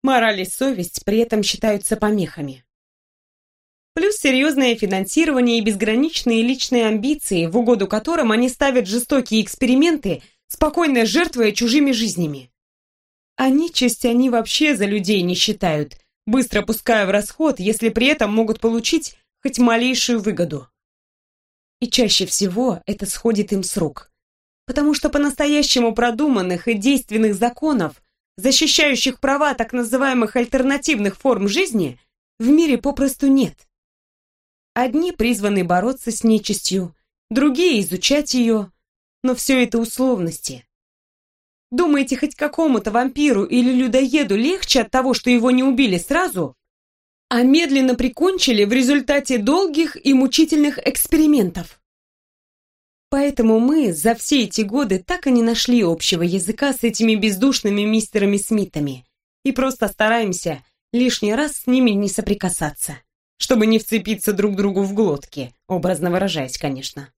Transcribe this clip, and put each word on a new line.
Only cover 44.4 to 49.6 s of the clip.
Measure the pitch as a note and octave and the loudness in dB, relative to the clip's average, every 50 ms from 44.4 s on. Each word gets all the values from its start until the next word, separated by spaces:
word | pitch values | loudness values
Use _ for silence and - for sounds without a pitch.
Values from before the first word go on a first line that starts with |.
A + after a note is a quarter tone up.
| A#3 D4+ F#4 F#4+ - - - C4+ | 2 0 -2 -2 -2 0 0 0
от | A3 - | 0 2
того, | - B3+ B3 C4+ A#3+ | 0 0 2 2 0
что | - - B3 | 0 2 2
его | B3 A#3+ A3 B3+ | 2 4 4 4
не | B3+ B3+ C4 | 2 4 2
убили | C4+ C4 A#3 C#4 A3+ F#3 | 2 2 2 2 2 2
сразу, | F3 - - C#4+ E4 F#4 F4+ D#4 F#3 D#3+ B2+ - _ _ _ _ _ _ _ _ _ _ _ _ _ _ _ | -2 -2 -2 -2 0 0 -2 -2 -4 -6 -6 -8 _ _ _ _ _ _ _ _ _ _ _ _ _ _ _
а | B3 A#3 B3 | 0 2 4
медленно | B3+ C#4 D#4+ E4+ C#4+ C#4 C4+ C4 B3+ B3 | 6 6 4 4 2 2 2 2 2 2
прикончили | - B3 B3 - - D4+ F#4 F#4+ F4 - - A#3 G#3 G3+ | 0 -2 -4 -2 0 0 0 0 0 0 0 2 2 2
в | G3+ A#3 | 2 2
результате | C4 C4 B3 C#4+ C#4+ C#4 - C#4+ C#4+ C#4 - C4 | 2 2 4 2 0 2 2 0 0 0 0 -2
долгих | A#3+ G3+ A3+ D4 F4+ | -2 0 2 2 2